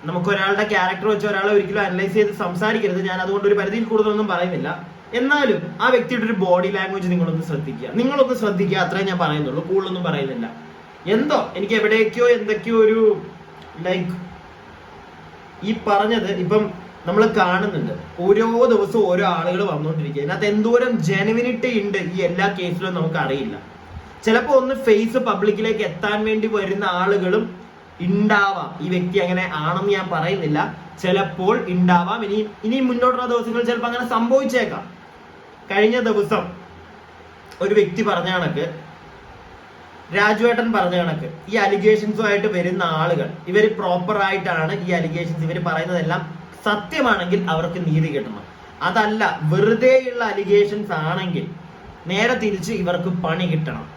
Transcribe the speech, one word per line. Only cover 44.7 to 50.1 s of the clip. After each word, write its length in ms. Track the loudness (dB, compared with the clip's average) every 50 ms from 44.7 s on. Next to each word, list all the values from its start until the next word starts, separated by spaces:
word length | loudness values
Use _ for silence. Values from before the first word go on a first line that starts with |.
| -2 -4 -2
ഈ 40 | -2 -2 -2
അലിഗേഷൻസ്, 440 | -2 -2 -4 -4 -4 -4 -4 -4 -4
ഇവര് 160 | -4 -4 -2 -2
പറയുന്നതെല്ലാം 580 | -2 -2 -2 -2 -2 -2 -2 0 0 -2 -2 -4 -8 -12 -16 -16 -18 -20 -6 -2
സത്യമാണെങ്കിൽ 720 | -2 -2 -2 -4 -6 -2 0 2 2 2 0 0 0 0 0 0 0
അവർക്ക് 300 | 0 0 0 -2 -4 -4 -2
നീതി 220 | 0 2 2 2 0 -2
കിട്ടണം. 300 | -4 -4 -6 -10 -12 -14 -18 -20 -20 -20 -20 -10 -4
അതല്ല, 580 | -4 0 2 2 2 2 0 0 0 0 0 -2 0 0
വെറുതെയുള്ള 720 | 2 4 4 4 4 4 6 6 6 6 4 0